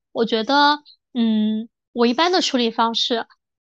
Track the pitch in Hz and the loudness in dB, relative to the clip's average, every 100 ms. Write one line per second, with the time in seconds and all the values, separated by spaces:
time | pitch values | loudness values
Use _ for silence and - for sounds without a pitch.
0 | _ - 226 226 220 277 285 294 - _ | _ -4 -2 -2 0 2 2 0 -6 _
1 | _ 254 226 220 214 220 233 _ _ 240 | _ -2 0 0 0 -2 -8 _ _ 0
2 | 240 247 339 359 - 254 233 226 226 226 | 0 2 0 0 0 0 -2 0 -2 -2
3 | - - - _ _ _ | -2 -4 -6 _ _ _